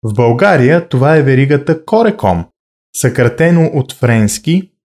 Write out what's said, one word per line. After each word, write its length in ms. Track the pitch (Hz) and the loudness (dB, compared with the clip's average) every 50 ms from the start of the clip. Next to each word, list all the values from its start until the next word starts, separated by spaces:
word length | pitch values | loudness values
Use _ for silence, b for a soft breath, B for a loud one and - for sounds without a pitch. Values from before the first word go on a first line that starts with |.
| - | -8
В 100 | 113 104 | -6 -2
България 760 | 107 120 117 113 123 190 202 185 143 123 127 156 175 170 - | 0 0 0 2 2 2 2 2 2 2 2 2 0 -2 -2
това 260 | - 127 127 143 160 | -2 0 2 2 2
е 80 | 156 143 | 2 2
веригата 640 | 135 135 131 139 139 147 139 143 - 165 160 - | 2 2 2 2 2 0 -2 0 -2 -4 -4 -4
Кореком, 600 | - - 226 233 107 98 - - 98 90 85 85 _ _ _ _ _ _ _ _ _ _ - | -2 -2 0 0 0 -2 -2 -2 -2 -2 -2 -6 _ _ _ _ _ _ _ _ _ _ -4
съкратено 760 | - 127 120 - 123 120 117 - 160 170 175 170 160 156 - | -4 -2 0 0 -2 -2 0 0 0 2 2 2 0 0 0
от 200 | 147 131 - - | -4 -4 -4 -6
френски 800 | - - 120 117 113 107 104 - - - - 165 185 185 - _ _ | -4 -2 0 2 2 0 0 -2 -6 -4 -2 -2 -2 -4 -6 _ _